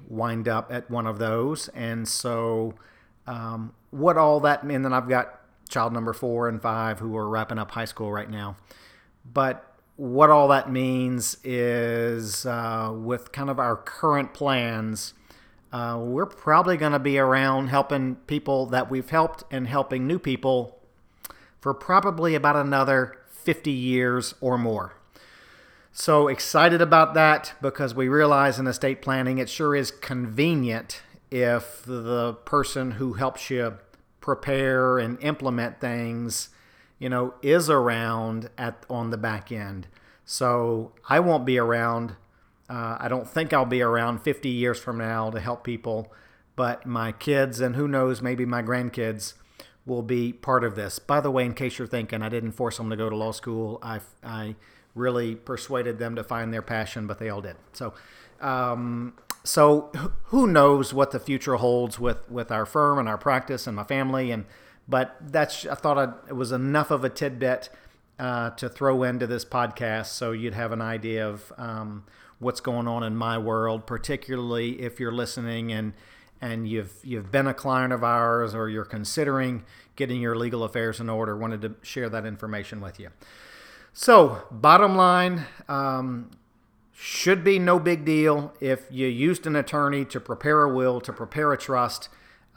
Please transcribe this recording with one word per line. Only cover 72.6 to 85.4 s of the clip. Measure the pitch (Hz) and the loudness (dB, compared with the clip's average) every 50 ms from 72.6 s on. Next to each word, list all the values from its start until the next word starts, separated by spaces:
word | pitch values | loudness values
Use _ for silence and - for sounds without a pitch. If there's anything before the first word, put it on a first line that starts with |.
| - 131 120 120 117 | -4 -4 -4 -2 -2
on | 120 117 117 117 | -2 -4 -4 -4
in | 110 110 | -4 -4
my | 113 113 113 113 | -2 -2 -2 -4
world, | 113 107 113 110 110 110 113 110 110 110 | -2 -2 -2 -2 0 0 -2 -2 -4 -6
particularly | - 120 110 - - 139 135 - - 131 123 123 120 117 117 117 120 127 - | -8 -8 -8 -6 -6 -6 -6 -6 -6 -6 -6 -4 -4 -2 -2 -2 -4 -6 -6
if | 123 117 117 - | -8 -8 -8 -6
you're | 123 117 117 | -6 -4 -4
listening | 123 117 117 - 127 117 117 117 117 117 117 | -4 -6 -6 -6 -8 -6 -6 -6 -6 -6 -4
and, | 110 110 110 107 101 - - - - - _ _ _ _ | -4 -4 -6 -6 -8 -12 -18 -20 -20 -20 _ _ _ _
and | - 117 113 113 113 | -8 -6 -6 -6 -4
you've, | 107 113 110 98 90 - - | -4 -4 -4 -6 -8 -12 -16
you've | - 127 120 107 98 95 | -12 -8 -8 -8 -6 -2
been | 120 139 135 | 0 0 0
a | 135 127 | 0 -2
client | - - 135 131 127 127 127 131 | -4 -2 -2 0 0 0 0 0
of | 117 117 | 0 2
ours | 120 117 120 117 117 117 120 117 107 104 | 2 2 2 2 2 2 2 0 -2 -4
or | 113 110 | -4 -4
you're | 110 107 110 101 | -4 -4 -6 -8
considering | - - 107 101 - - 160 147 143 135 135 131 127 123 110 - - - - - _ _ | -8 -8 -8 -8 -6 -4 -2 -2 0 0 0 -2 -2 -4 -6 -10 -14 -20 -20 -20 _ _
getting | - 139 123 123 123 | -6 -4 -4 -2 -2
your | 120 117 117 | -2 -2 -2
legal | 113 120 120 123 117 113 | -2 -2 -2 -2 -4 -4
affairs | 104 - 120 113 113 110 - | -4 -2 -2 -2 -2 -4 -4
in | 117 113 | -6 -4
order. | 110 110 113 107 104 | -4 -2 -2 -4 -4
Wanted | 107 113 113 113 104 | -4 -4 -6 -6 -6
to | 110 107 110 - | -8 -8 -10 -12
share | - - - 135 120 110 | -16 -12 -8 -6 -6 -4
that | 113 110 107 | -4 -6 -6
information | 110 104 101 113 107 107 104 98 - 113 104 | -8 -10 -10 -10 -8 -8 -8 -8 -10 -12 -12
with | 98 92 - - | -12 -14 -14 -16
you. | 95 87 - _ - - - - - - - - - - - - - _ _ | -18 -20 -20 _ -20 -20 -20 -20 -20 -20 -20 -20 -20 -20 -20 -20 -20 _ _
So, | - - 254 233 202 160 123 107 - - - | 0 6 8 10 10 10 8 4 -2 -10 -14
bottom | 123 107 127 151 170 185 208 196 190 | -4 4 8 8 10 10 8 6 6
line, | 185 185 180 180 180 180 180 180 165 | 6 6 6 6 4 2 2 0 -4